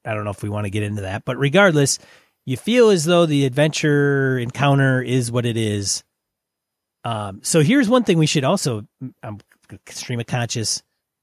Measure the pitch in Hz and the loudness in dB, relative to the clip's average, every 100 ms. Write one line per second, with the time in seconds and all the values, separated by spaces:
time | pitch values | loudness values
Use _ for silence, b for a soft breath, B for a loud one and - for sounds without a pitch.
0 | - 107 104 98 104 104 104 107 104 104 | -8 -6 -6 -8 -6 -6 -4 -4 -4 -6
1 | 95 101 - 127 139 175 202 151 139 - | -6 -8 -8 -4 0 4 4 4 2 0
2 | b b b _ - 127 - 247 220 185 | b b b _ -10 -6 0 4 6 4
3 | 156 175 165 143 135 127 156 - 156 147 | 2 2 4 2 0 2 0 0 2 2
4 | 143 139 135 127 120 123 143 139 135 127 | 2 2 0 -2 -4 0 2 4 4 2
5 | 123 127 120 120 120 113 110 104 95 - | 0 -2 -2 -2 -2 -2 -2 -2 -4 -6
6 | - _ _ _ _ _ _ _ _ _ | -10 _ _ _ _ _ _ _ _ _
7 | 117 110 101 98 - 165 151 277 208 254 | -8 -6 -8 -10 -2 0 2 2 2 2
8 | 226 165 156 160 131 196 143 110 107 - | 2 2 0 0 0 -2 -2 -6 -10 -16
9 | 127 - 127 101 - _ _ 98 - - | -18 -14 -16 -16 -18 _ _ -20 -20 -14
10 | - 120 117 131 117 120 107 - - _ | -8 -8 -6 -6 -4 -4 -6 -6 -10 _
11 | _ _ | _ _